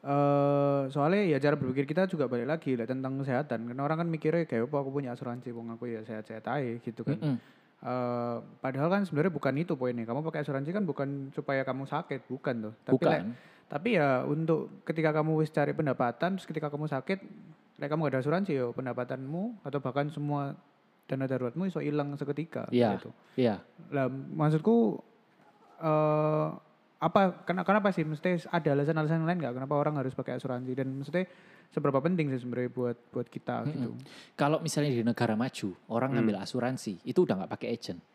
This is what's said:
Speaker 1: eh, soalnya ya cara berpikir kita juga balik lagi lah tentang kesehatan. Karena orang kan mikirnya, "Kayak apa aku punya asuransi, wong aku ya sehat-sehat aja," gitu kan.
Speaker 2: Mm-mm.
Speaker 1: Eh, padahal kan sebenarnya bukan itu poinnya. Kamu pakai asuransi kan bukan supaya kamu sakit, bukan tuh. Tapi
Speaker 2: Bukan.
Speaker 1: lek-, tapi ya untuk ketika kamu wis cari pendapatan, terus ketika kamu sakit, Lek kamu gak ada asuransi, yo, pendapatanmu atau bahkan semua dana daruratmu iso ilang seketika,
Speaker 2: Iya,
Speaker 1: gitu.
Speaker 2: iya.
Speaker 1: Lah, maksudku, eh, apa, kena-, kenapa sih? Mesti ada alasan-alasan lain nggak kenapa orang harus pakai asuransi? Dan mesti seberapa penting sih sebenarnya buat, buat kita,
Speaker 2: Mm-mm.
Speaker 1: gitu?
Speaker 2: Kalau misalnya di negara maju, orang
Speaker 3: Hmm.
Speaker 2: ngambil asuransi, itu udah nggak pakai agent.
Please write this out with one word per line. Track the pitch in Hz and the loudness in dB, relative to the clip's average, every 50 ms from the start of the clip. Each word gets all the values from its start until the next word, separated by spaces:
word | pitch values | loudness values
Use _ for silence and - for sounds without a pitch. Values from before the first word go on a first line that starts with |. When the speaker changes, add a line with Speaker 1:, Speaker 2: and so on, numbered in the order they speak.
Speaker 1:
eh, | - 139 143 143 143 143 143 143 143 143 143 143 143 143 139 139 135 | -2 2 2 4 6 6 6 6 4 4 4 4 4 4 2 2 0
soalnya | 131 135 151 139 156 185 208 208 | 0 0 2 2 4 4 4 4
ya | 175 147 135 | 4 2 4
cara | 139 147 143 | 4 2 2
berpikir | 139 135 127 127 139 139 | 2 0 0 0 0 0
kita | 139 156 175 190 | 0 2 2 2
juga | 185 180 156 139 | 2 2 -2 0
balik | 120 127 120 117 | 0 0 -2 0
lagi | 131 156 160 - 143 131 | -2 -2 -2 0 -2 0
lah | 120 113 | 0 0
tentang | 113 127 131 131 131 135 135 | -2 -4 -4 -2 -4 -4 -2
kesehatan. | 139 139 127 123 151 143 123 110 113 | -2 0 0 0 0 -2 -4 -4 -4
Karena | 120 120 135 139 | -6 -6 -4 -2
orang | 147 160 160 | -2 0 0
kan | 170 | 0
mikirnya, | 170 160 156 - 156 160 170 165 | -2 -2 0 0 0 2 2 0
"Kayak | - 127 113 113 | 0 0 -2 0
apa | 139 147 139 | 0 0 -2
aku | 139 135 | -2 -2
punya | 135 147 139 123 | -4 -4 -4 -4
asuransi, | 120 - 143 123 120 127 127 127 | -8 -6 -6 -8 -8 -8 -8 -10
wong | 117 117 113 117 | -10 -10 -10 -10
aku | 113 113 123 | -10 -8 -6
ya | 123 117 110 | -6 -6 -8
sehat-sehat | 110 - 110 110 107 - 110 110 - | -8 -8 -10 -10 -10 -10 -12 -8 -4
aja," | 110 123 147 135 120 113 117 | -2 -2 -2 -2 -2 -4 -6
gitu | - 120 113 - 117 | -6 -8 -8 -4 -4
kan. | - 143 | -4 -2
Speaker 2:
Mm-mm. | - - 151 131 117 - - - _ _ _ _ _ | 0 0 -2 -2 -2 -4 -14 -20 _ _ _ _ _
Speaker 1:
Eh, | - 120 127 127 123 123 120 120 120 120 120 117 104 - - | -6 -4 -4 -2 -2 -2 -2 -2 -2 -4 -4 -6 -8 -12 -18
padahal | - - 135 131 135 143 170 | -6 -6 -4 -2 0 0 2
kan | 190 202 202 | 2 2 0
sebenarnya | 175 156 143 156 190 160 | 0 0 2 2 2 0
bukan | 143 - 139 131 | 0 0 0 0
itu | 143 170 175 170 | 0 0 -2 -2
poinnya. | 131 127 123 120 120 113 | 0 0 -2 -2 -2 -2
Kamu | 110 120 139 156 | -2 -4 -2 -2
pakai | 160 160 156 | -4 -4 -4
asuransi | 151 151 139 135 139 151 | -4 -2 -2 -2 -2 -2
kan | 180 214 202 | -2 -2 -2
bukan | 160 143 - 139 139 143 139 139 135 | -2 -2 -2 -2 -4 -4 -6 -8 -8
supaya | - - 143 - 139 135 131 | -8 -6 -4 0 0 0 0
kamu | 131 127 135 135 | -2 -2 -4 -4
sakit, | 135 151 151 - - 143 123 - _ | -4 -4 -4 -4 -4 -8 -8 -6 _
bukan | 127 135 - 139 123 117 | -8 -4 -2 -2 -2 -2
tuh. | 107 107 113 _ | -4 -8 -10 _
Tapi | _ - 143 | _ 2 2
Speaker 2:
Bukan. | 127 175 156 | 4 6 4
Speaker 1:
lek-, | 160 151 180 220 240 - - - - - _ | 4 2 0 -4 -8 -10 -16 -20 -20 -20 _
tapi | _ - 147 170 240 233 | _ -8 -2 0 2 4
ya | 175 147 175 131 127 127 | 4 6 6 4 4 2
untuk | 135 147 156 165 160 160 151 - - - - _ | 0 0 0 2 2 2 0 0 -6 -12 -16 _
ketika | - 165 165 156 151 151 | -4 -2 2 2 4 4
kamu | 156 151 160 160 | 4 4 4 4
wis | 156 156 151 | 4 2 2
cari | - 156 143 143 143 | 2 2 2 2 2
pendapatan, | - 156 143 123 - 131 120 117 - 165 180 196 185 | 0 0 0 2 2 2 0 2 0 0 0 0 -2
terus | - | -6
ketika | - 160 156 151 147 | -8 -6 -4 -4 -4
kamu | 143 143 151 | -4 -4 -4
sakit, | 151 143 135 - - 190 190 - - - - - - - _ _ _ _ | -2 -4 -4 -2 -2 -4 -4 -4 -16 -18 -20 -20 -20 -20 _ _ _ _
Lek | - - 143 | -8 -4 -2
kamu | 151 160 160 | 0 2 2
gak | 143 127 | 2 2
ada | 131 | 2
asuransi, | 127 143 156 185 202 190 151 | 2 2 2 2 2 0 0
yo, | 135 123 120 | 0 0 -2
pendapatanmu | 117 - 131 127 117 123 123 127 135 127 135 135 156 175 202 240 240 202 | -2 -4 -4 -4 -4 -4 -4 -4 -6 -8 -6 -6 -4 -4 -4 -6 -6 -8
atau | _ 143 131 143 | _ -4 -4 -2
bahkan | 135 131 120 - 147 | -4 -2 -2 0 -2
semua | 151 160 147 147 147 147 143 143 139 - - _ _ _ _ _ _ _ _ _ | -2 -2 -4 -2 -2 -2 -2 -2 -4 -8 -12 _ _ _ _ _ _ _ _ _
dana | - 135 131 135 | -6 -4 -4 -2
daruratmu | 127 131 123 127 120 - 165 190 | -2 -2 -2 -2 -4 -2 -2 -4
iso | 190 170 160 | -2 -2 -2
ilang | 147 147 147 147 147 143 143 | -4 0 0 0 -2 -2 -4
seketika, | 143 143 135 143 143 160 - - 123 - - | -6 -4 -4 -4 -4 -6 -6 -6 -8 -4 0
Speaker 2:
Iya, | 123 120 120 110 101 | 4 4 4 4 2
Speaker 1:
gitu. | 92 - - - _ _ _ - | -2 -6 -12 -16 _ _ _ 0
Speaker 2:
iya. | - 127 117 104 - - _ _ - - - | 2 4 4 2 0 -8 _ _ -20 -12 -4
Speaker 1:
Lah, | 143 139 131 | -2 0 0
maksudku, | 123 131 135 139 - - 156 151 151 156 156 156 214 233 233 226 208 - - - - _ _ _ _ _ _ _ - _ _ - - - | 0 -2 -6 -10 -8 -2 2 2 4 4 4 4 6 6 6 6 4 0 -2 -10 -16 _ _ _ _ _ _ _ -20 _ _ -20 -20 -16
eh, | - 165 160 156 151 151 151 151 151 151 151 156 151 156 156 - - _ _ _ _ _ _ _ | -4 0 2 4 4 4 4 4 4 2 2 2 2 0 -2 -4 -8 _ _ _ _ _ _ _
apa, | _ 151 170 - 208 196 185 175 - - | _ -2 4 6 6 6 6 2 -2 -4
kena-, | - 175 185 180 | -4 -2 0 2
kenapa | 190 196 214 202 208 | 4 4 6 4 4
sih? | 185 - 160 | 2 2 -2
Mesti | 156 156 143 - 180 180 165 - | -2 -4 -2 0 0 0 0 -2
ada | - - 175 151 156 | 0 -2 2 2 4
alasan-alasan | 139 143 143 147 160 156 156 151 165 165 160 | 2 4 2 2 2 2 2 2 2 2 2
lain | 160 180 | 0 0
nggak | 180 151 123 120 | 0 -2 -4 -4
kenapa | 127 135 139 151 | -4 -2 0 2
orang | 143 147 151 151 | 2 2 2 2
harus | 143 131 131 127 | 0 -2 -2 -4
pakai | - 123 - 127 | -4 -6 -4 -6
asuransi? | 127 - 127 127 123 127 127 | -4 -4 -4 -4 -4 -4 -4
Dan | 127 131 135 131 131 | -4 -2 -2 -4 -4
mesti | 135 139 143 147 180 185 - - - - - - - - _ | -6 -8 -2 -2 -2 -2 -2 -8 -20 -20 -20 -20 -20 -20 _
seberapa | - 135 - 143 131 135 | -4 0 0 2 2 4
penting | 123 170 185 170 156 143 | 2 2 2 2 2 0
sih | 131 127 | 0 -4
sebenarnya | 120 123 120 123 123 123 | -4 -4 -2 -2 -2 -2
buat, | 120 127 123 120 117 - - _ | -2 -2 -2 -2 -4 -6 -12 _
buat | - 123 123 | -6 -6 -6
kita, | - - 123 _ - 120 117 113 | -6 -10 -10 _ -4 -4 -4 -4
Speaker 2:
Mm-mm. | 143 151 | -4 -4
Speaker 1:
gitu? | 151 123 113 117 120 131 - - - - - _ | -4 -4 -4 -6 -10 -14 -16 -18 -20 -20 -18 _
Speaker 2:
Kalau | - 147 143 156 151 | 0 2 2 2 0
misalnya | 165 156 - 151 147 147 131 | -2 -2 -2 0 0 0 0
di | 117 110 | 2 0
negara | 120 117 - 117 110 110 | 0 0 0 0 0 0
maju, | 107 120 131 - - - 98 87 - _ - | 0 -2 -2 -4 -6 -6 -6 -8 -8 _ -4
orang | 107 117 127 135 | -2 0 0 2
Speaker 3:
Hmm. | 135 117 | 2 2
Speaker 2:
ngambil | 113 110 101 95 | 2 2 2 0
asuransi, | 98 - - 127 120 127 131 - - 113 95 85 _ | -4 -4 -4 -2 -2 -2 -2 -4 -6 -8 -8 -8 _
itu | 123 127 185 | 0 4 4
udah | 180 135 107 | 4 4 2
nggak | 95 92 - | -2 -2 -6
pakai | - - - 113 | -6 -6 -4 -4
agent. | 117 - - - 92 85 _ _ | -4 -4 -6 -10 -10 -10 _ _